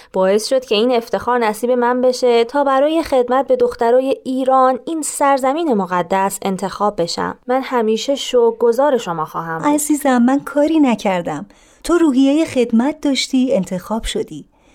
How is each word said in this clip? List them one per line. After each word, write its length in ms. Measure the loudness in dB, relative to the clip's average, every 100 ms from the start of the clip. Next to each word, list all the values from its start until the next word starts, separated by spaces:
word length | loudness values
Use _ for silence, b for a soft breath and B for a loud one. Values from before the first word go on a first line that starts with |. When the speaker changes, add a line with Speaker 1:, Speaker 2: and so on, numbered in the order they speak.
| B
Speaker 1:
باعث 340 | 0 2 2 2
شد 180 | -2 0
که 100 | 0
این 160 | 2
افتخار 480 | 0 -2 -6 -2 0
نصیب 320 | 0 -2 -2
من 300 | 0 0 2
بشه 420 | 0 2 2 2
تا 200 | 2 0
برای 400 | 2 2 2 0
خدمت 440 | 0 0 2 0 0
به 80 | 2
دخترای 600 | 0 0 2 2 2 -4
ایران، 560 | -4 -4 2 4 4 0 -4
این 160 | -6
سرزمین 720 | -6 -2 0 2 0 -2 0
مقدس، 680 | -2 -2 -2 -2 0 -2 -4
انتخاب 600 | -6 -4 -6 -2 -4 -2
بشم. 360 | -4 -4 -6 -8 -4
من 140 | -4
همیشه 540 | -2 -2 0 -2 -2 -4
شکرگزار 840 | 0 2 2 2 0 2 2 0
شما 280 | -2 -6 -6
خواهم 320 | -8 -8 -4
بود. 100 | 0
Speaker 2:
عزیزم، 500 | 0 0 0 2 2
من 220 | 2 2
کاری 400 | -2 0 2 2
نکردم. 680 | 2 2 -2 -2 -4 -8 -12 b b b
تو 140 | -2 2
روحیهٔ 480 | 2 4 4 2 0
خدمت 560 | 0 0 2 0 -2
داشتی، 520 | -2 -2 -2 0 0
انتخاب 500 | 0 -2 -8 -6 -6
شدی. 420 | -6 -6 -8 -10 -18 b b